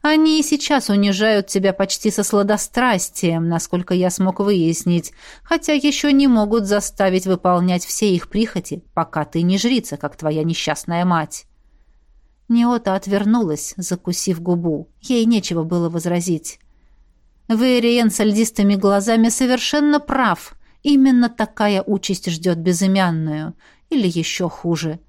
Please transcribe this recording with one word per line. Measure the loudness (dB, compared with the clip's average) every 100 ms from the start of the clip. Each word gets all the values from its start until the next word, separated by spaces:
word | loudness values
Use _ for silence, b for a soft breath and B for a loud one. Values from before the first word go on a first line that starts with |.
Они | 2 4 4 2
и |
сейчас | 0 -2 0 -2 2
унижают | 2 2 2 2 2 0
тебя | 0 0
почти | 0 -4 -2 -2
со | -2
сладострастием, | 0 0 2 0 -2 -2 0 0 -4 -4 -2 0 0
насколько | -2 -2 -6 -2
я | 0 0
смог | 0 -2 0
выяснить, | 0 2 0 0 0 -2 -2 B B B
хотя | -4 -4 0
еще | 0 0 0 2
не | 4 4
могут | 4 2 0 0
заставить | -2 -2 -2 0 0 0
выполнять | 0 2 2 2 0 -4
все | -2 0
их | 0 -2
прихоти, | -2 -2 -4 -8 -12 -8 -6
пока | -4 -4
ты | -4 -2
не | 0 0
жрица, | 0 -2 -2 -10
как | -10 -6
твоя | -4 -2
несчастная | -2 -4 -4 -4 -4 -2 0
мать». | 0 -2 -12 -20 _ _ _ _ _ _ _ _ _ _
Неота | 2 2 0 -2 -4
отвернулась, | -2 -2 2 2 0 -4 -8 -10
закусив | -8 -6 -6 -6 -4 -4
губу. | -2 -2 0 -4 -8 _
Ей | -2 0 2
нечего | 2 0 -4
было | -2 -2 -2
возразить. | -4 -2 -2 -2 -4 -6 -18 _ _ _ _ _ _ _ _ _
Вейриен | 0 2 4 4 2 2
с | 2
льдистыми | 0 2 0 2 2 2
глазами | 2 2 2 2 2
совершенно | 2 0 0 0 0 2 2
прав. | 0 0 0 0 -6 -20 -20 _
Именно | 2 4 6 6 2
такая | 0 -6 0 0 0
участь | 0 -4 -2 -4 -4
ждет | -4 -2 0
безымянную. | 0 0 2 2 2 0 -2 -4 -8 -12 b b _
Или | 0 0
еще | -2 -4 -4 -6
хуже. | -4 -4 -4 -4 -8